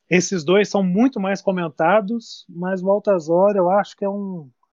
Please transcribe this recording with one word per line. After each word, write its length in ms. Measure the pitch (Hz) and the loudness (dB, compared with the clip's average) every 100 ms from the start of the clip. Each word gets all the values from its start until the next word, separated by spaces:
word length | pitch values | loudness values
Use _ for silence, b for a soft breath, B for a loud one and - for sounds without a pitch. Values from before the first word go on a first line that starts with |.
| - | 0
Esses 360 | 180 175 190 | 0 0 -2
dois 240 | 147 196 202 | 2 2 2
são 140 | 208 | 0
muito 360 | 190 185 262 233 | 0 2 2 0
mais 220 | 190 190 | -4 -4
comentados, 1040 | - 185 170 - 160 208 196 233 - - - | -2 -2 -2 0 2 2 0 -6 -10 -20 -16
mas 360 | 170 180 190 | -8 -6 -4
o 80 | 185 | 0
Altazor, 680 | 202 208 190 151 170 202 202 | 0 2 0 2 2 2 2
eu 140 | 175 | 2
acho 260 | 202 190 - | 2 -2 -6
que 80 | |
é 40 | 202 | -6
um, 420 | 202 196 180 135 _ _ | -6 -8 -12 -14 _ _